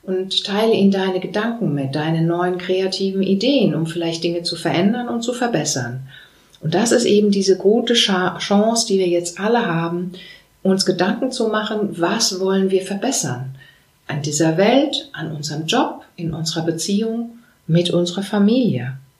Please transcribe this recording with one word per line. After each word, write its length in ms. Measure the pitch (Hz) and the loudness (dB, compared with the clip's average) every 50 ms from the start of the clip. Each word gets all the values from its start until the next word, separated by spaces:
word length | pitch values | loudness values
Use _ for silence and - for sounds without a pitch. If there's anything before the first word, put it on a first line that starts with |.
| _ | _
und 400 | - 190 185 190 190 190 - - | -4 -4 -4 -2 -2 -4 -4 -2
teile 300 | - 196 202 220 226 220 | -2 -2 0 2 2 4
ihnen 180 | 196 202 196 | 6 6 4
deine 280 | 190 190 190 190 185 180 | 4 4 0 0 -2 -2
Gedanken 540 | 185 - - 208 220 233 226 - 190 156 143 | -4 -4 -4 -2 -2 -2 -2 -2 -2 0 0
mit, 220 | 143 135 131 135 | 0 -2 -2 -2
deine 260 | 156 151 160 165 165 | -2 0 0 2 2
neuen 380 | 165 165 170 175 175 180 180 180 | 2 2 2 0 0 -2 -2 -4
kreativen 640 | 180 - 185 185 190 185 190 - 196 196 190 196 196 | -2 -2 0 0 0 -2 -2 -2 -2 -2 0 0 2
Ideen, 500 | 185 196 196 226 262 285 269 208 160 151 | 2 2 2 2 2 4 4 4 2 2
um 140 | 156 165 | 0 -4
vielleicht 360 | 160 - 175 165 165 165 - - | -4 -4 -4 -4 -4 -4 -2 -2
Dinge 200 | 170 170 175 170 | -2 -2 -2 -4
zu 120 | - 170 | -6 -8
verändern 520 | - - - - 160 190 208 240 247 240 | -4 -4 -2 0 2 2 2 2 0 -4
und 160 | 240 240 233 233 | -4 -6 -4 -4
zu 100 | 247 240 | -4 -4
verbessern. 760 | - 254 233 - 156 147 - - 139 123 120 123 131 - - - - - - _ _ _ _ _ _ | -2 -2 0 0 0 0 0 -2 -2 -4 -4 -6 -10 -12 -14 -18 -20 -20 -20 _ _ _ _ _ _
Und 140 | - 156 160 | -4 0 0
das 160 | 175 233 233 | 2 2 4
ist 140 | - 240 233 | 2 2 4
eben 260 | - 208 208 208 208 | 4 4 4 4 4
diese 260 | 202 196 190 190 185 | 2 2 4 2 2
gute 380 | 185 - 196 214 240 233 - 240 | 4 4 4 4 4 2 2 2
Scha-, 420 | 233 - 208 190 180 185 185 175 | 2 4 2 2 0 0 -2 -4
Chance, 500 | - - - 202 202 208 220 233 226 - | -6 -2 2 4 4 4 4 2 0 0
die 120 | - 196 190 | 0 0 2
wir 80 | 185 | 2
jetzt 320 | 175 175 170 175 - - - | 2 2 0 0 -4 -6 -4
alle 260 | 190 214 233 233 233 | 0 2 2 2 2
haben, 480 | 185 165 165 165 170 175 175 180 180 - - - - - - _ _ _ _ | 0 -2 -2 -2 -2 -4 -4 -6 -6 -10 -14 -18 -20 -20 -20 _ _ _ _
uns 240 | _ 190 190 190 - | _ 2 2 4 2
Gedanken 460 | 190 170 170 180 196 240 - 269 254 | 0 2 2 2 0 0 0 -2 -4
zu 160 | - - 226 | -2 -2 -2
machen, 520 | 214 214 214 208 214 214 214 208 - 170 165 | 0 0 -2 -2 -2 -2 -2 -2 -2 -2 -2
was 400 | 165 175 208 233 226 - 196 185 | -2 0 0 0 0 -2 -2 -2
wollen 300 | 190 190 190 190 190 190 | 0 2 2 2 2 4
wir 120 | 190 185 | 2 2
verbessern? 760 | 185 - 202 196 - 262 269 - - 143 123 123 131 131 - - - - _ _ _ _ _ _ _ | 0 0 -6 -2 -2 -2 -2 -2 -2 -4 -4 -6 -6 -10 -12 -14 -20 -20 _ _ _ _ _ _ _
An 140 | - - 151 | -6 -6 -4
dieser 360 | 143 151 147 - 165 160 160 | -4 -4 -2 0 0 2 2
Welt, 520 | 170 196 220 247 277 302 302 - - - - - | 4 4 4 4 4 2 2 -2 -6 -8 -10 -12
an 180 | 147 156 160 151 | -10 -8 -8 -8
unserem 300 | 147 147 151 156 151 160 | -8 -8 -8 -6 -6 -4
Job, 380 | 160 - 254 311 - - - - _ _ | -2 0 0 0 -2 -4 -12 -18 _ _
in 180 | - 170 165 160 | -10 -8 -8 -6
unserer 320 | 165 160 - - 170 160 | -6 -6 -6 -4 -4 -4
Beziehung, 720 | 165 165 160 - - 202 208 226 226 226 233 233 233 - - _ _ _ _ _ | -4 -4 -4 -4 -2 -2 -2 -2 -2 -4 -6 -6 -8 -12 -20 _ _ _ _ _
mit 240 | - 160 170 175 175 | 0 0 2 2 2
unserer 320 | - 175 175 175 - 196 196 | 0 0 0 0 -2 -6 -6
Familie. 720 | - - 208 202 208 233 262 247 190 131 120 120 131 - - - _ _ | -4 0 2 4 4 4 4 2 0 0 -2 -4 -6 -8 -10 -16 _ _